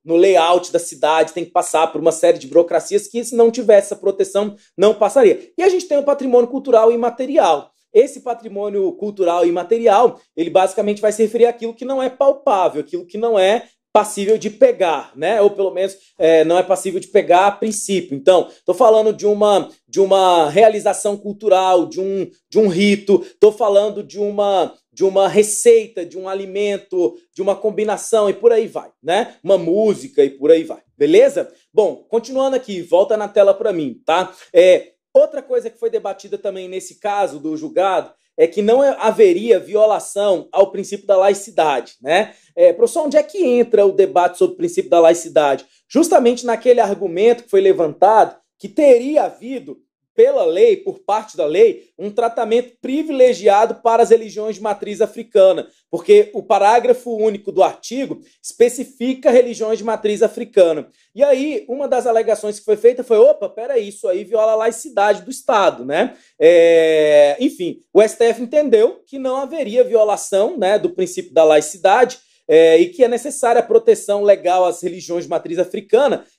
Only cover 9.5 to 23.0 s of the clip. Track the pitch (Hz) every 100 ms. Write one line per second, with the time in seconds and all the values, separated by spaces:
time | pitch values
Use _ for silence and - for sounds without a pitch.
9.5 | 175 170 226 233 202 240 - _ - 170
10.5 | 185 190 - 208 208 214 208 214 226 233
11.5 | 233 226 226 247 269 262 - 277 277 277
12.5 | 196 175 151 147 175 - 208 233 214 190
13.5 | 226 - _ _ 214 208 - 196 220 208
14.5 | - 254 190 180 143 - 131 165 220 202
15.5 | 202 190 175 190 - _ - 165 160 160
16.5 | 175 180 180 190 180 - 202 156 175 202
17.5 | 202 220 208 - 190 - 139 185 180 -
18.5 | - - 175 226 220 214 160 208 208 208
19.5 | 196 147 _ _ - 196 190 185 175 151
20.5 | 170 220 214 202 185 208 202 202 202 214
21.5 | 185 185 180 151 185 190 196 170 _ _
22.5 | 208 214 170 208 202